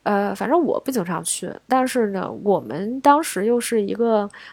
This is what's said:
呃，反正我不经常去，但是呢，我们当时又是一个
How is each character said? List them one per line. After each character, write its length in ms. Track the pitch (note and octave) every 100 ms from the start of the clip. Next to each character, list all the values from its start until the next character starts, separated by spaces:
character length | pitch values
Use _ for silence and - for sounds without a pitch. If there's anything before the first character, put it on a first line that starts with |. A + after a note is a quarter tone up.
呃， 300 | - G3+ G3+
反 140 | G3 G3+
正 160 | E4
我 140 | C#4+ -
不 120 | -
经 140 | B3+
常 180 | F3 E3
去， 260 | E3+ - F3+ - -
但 200 | C4 B3+
是 220 | B3+ G#3+
呢， 220 | F#3+ - A3
我 180 | G3+ F3+
们 400 | A#2+ C#3 G3+ C4
当 220 | C#4+ C#4+
时 220 | D#4+ - G#3
又 120 | A#3+
是 240 | A#3 A#3
一 100 | G3
个 340 | G3 A#3 A3 G3+ - -